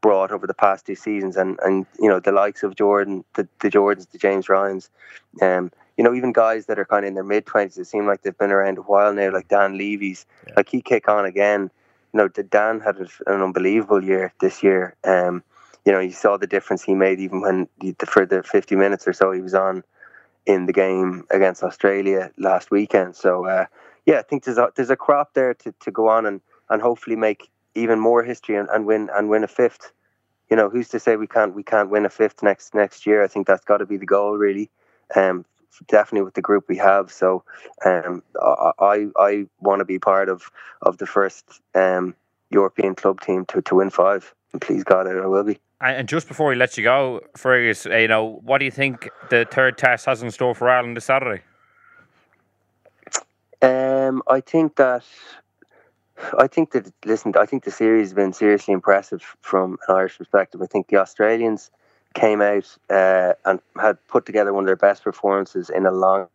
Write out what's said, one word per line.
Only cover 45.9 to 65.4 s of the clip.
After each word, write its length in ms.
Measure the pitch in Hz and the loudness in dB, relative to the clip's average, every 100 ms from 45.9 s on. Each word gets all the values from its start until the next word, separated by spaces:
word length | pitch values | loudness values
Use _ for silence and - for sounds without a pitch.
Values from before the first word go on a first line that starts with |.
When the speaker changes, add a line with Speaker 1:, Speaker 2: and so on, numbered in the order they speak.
| 131 | -4
Speaker 3:
and 100 | 120 | -4
just 180 | 156 - | -6 -8
before 220 | 156 151 | -4 -2
we 80 | 123 | 0
let 200 | 127 - | -2 0
you 40 | |
go, 380 | 110 131 131 117 - - | 0 2 0 -6 -14 -8
Fergus, 480 | 131 127 117 104 - | 0 2 2 -2 -2
uh, 80 | 110 | 2
you 120 | 113 | 4
know, 320 | 110 110 110 | 2 0 -8
what 160 | 113 135 | -2 -2
do 60 | |
you 60 | 135 | -2
think 380 | 123 139 120 - - - | -4 -6 -6 -16 -20 0
the 160 | 120 117 | 0 2
third 240 | - 131 123 | 0 0 2
test 280 | 131 120 - | 0 0 -2
has 160 | 123 | -4
in 80 | 120 | -6
store 220 | - 127 | -4 -4
for 140 | 113 123 | 0 2
Ireland 260 | 127 120 117 | 2 0 -10
this 80 | |
Saturday? 380 | - 135 123 98 _ _ _ _ _ _ _ _ _ _ _ _ _ _ _ _ - - _ _ _ _ | -2 -2 -2 -8 _ _ _ _ _ _ _ _ _ _ _ _ _ _ _ _ -12 -12 _ _ _ _
Speaker 1:
Um, 600 | 131 131 131 135 135 131 - | 0 2 -2 -2 -2 -4 -2
I 120 | 131 | -2
think 360 | - 165 156 - | 0 0 0 2
that, 280 | 131 123 - - - - _ _ _ _ _ _ _ - - - | 0 0 -8 -20 -20 -20 _ _ _ _ _ _ _ -18 -8 0
I 80 | 127 | 2
think 260 | - 160 | 2 -2
that, 200 | 131 98 _ | -2 -6 _
listen, 300 | 107 110 110 92 | -4 -4 0 2
I 80 | 107 | 2
think 180 | 135 | -2
the 60 | - | -8
series 380 | - 113 113 101 | -2 2 2 0
has 60 | |
been 180 | 95 98 | -2 -2
seriously 400 | 92 107 101 - | 0 2 2 0
impressive 480 | 95 98 98 101 92 - - | -2 4 2 2 -14 -14 -20
from 380 | - 95 92 90 - | -4 -2 -2 -6 -2
an 60 | 95 | 0
Irish 220 | 95 - | 0 -6
perspective. 440 | 90 101 95 90 | -2 -2 -2 -6
I 40 | 92 | -6
think 220 | 104 - | -6 0
the 80 | 101 | 0
Australians 760 | 95 - 107 113 117 107 - _ _ _ _ | 0 0 0 0 -2 -4 -10 _ _ _ _
came 260 | - 113 104 | 0 0 2
out, 360 | 104 104 - _ _ | 2 0 -6 _ _
uh, 460 | 98 95 92 90 - | 2 4 2 2 -2
and 160 | 92 95 _ - | -2 -4 _ -2
had 200 | 107 98 _ | -2 -2 _
put 180 | 127 - | -4 -2
together 260 | 107 101 | -2 0
one 120 | 98 | 0
of 20 | 98 | -2
their 100 | 92 | 2
best 280 | 101 98 | 2 0
performances 640 | - - 101 98 | -6 -4 -2 -2